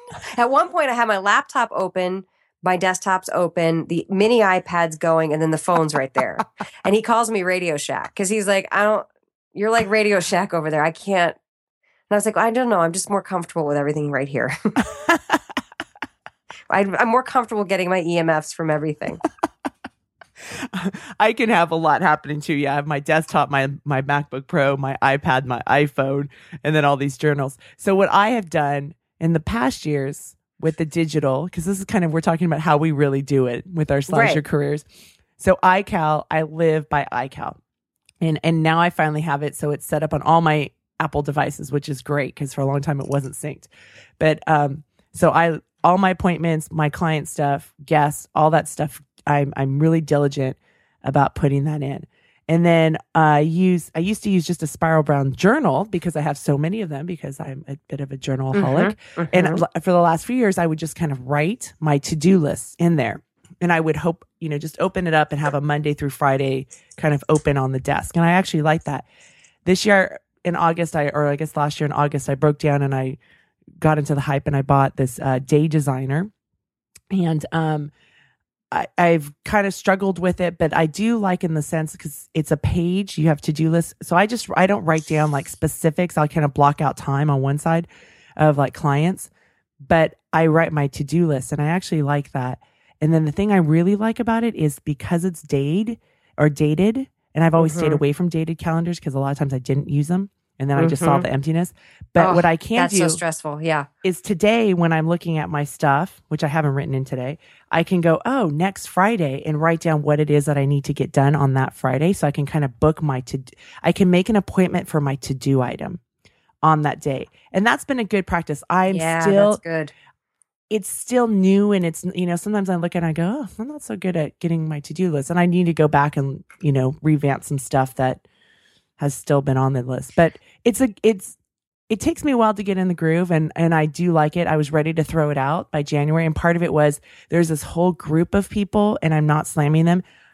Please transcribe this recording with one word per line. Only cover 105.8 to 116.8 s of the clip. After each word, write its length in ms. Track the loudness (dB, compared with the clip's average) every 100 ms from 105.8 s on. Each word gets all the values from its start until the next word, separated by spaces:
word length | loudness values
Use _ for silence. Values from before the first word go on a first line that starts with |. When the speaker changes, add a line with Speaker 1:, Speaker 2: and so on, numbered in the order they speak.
| 2 2 0 -8 _
Speaker 2:
which 160 | -4
I 20 | -2
haven't 280 | 0 0
written 200 | -2 -2
in 100 | -4
today, 340 | -4 -6 -8 -10 _ _ _
I 100 | -2
can 180 | 0 2
go, 200 | 2 2
"Oh, 220 | 0 0 0
next 360 | 0 -2 -4 -6
Friday," 560 | 0 2 2 -2 -4
and 160 | -4 0
write 200 | 0 0
down 220 | 0 0
what 180 | 2 2
it 100 | 4
is 140 | 2
that 120 | 2 0
I 80 |
need 200 | 2 0
to 100 | -2
get 160 | -4 -2
done 240 | 2 4
on 200 | 4 2
that 200 | 2 -2
Friday. 380 | -2 -2 0 0
So 160 | 0 -2
I 20 |
can 160 | -2 -4
kind 180 | -2
of 140 | -2 2
book 240 | 2 2
my 180 | -2 -4
to, 200 | -6 -10 -10 -20 -20 -4
I 80 | -2
can 200 | 2 4
make 180 | 4 2
an 80 | 0
appointment 500 | 0 0 0 0 -4
for 140 | -2
my 160 | -2 -4
to-do 440 | -6 -4 0 0
item 380 | 0 -4 -10 -12 _ _ _ _ _ _
on 200 | 2 4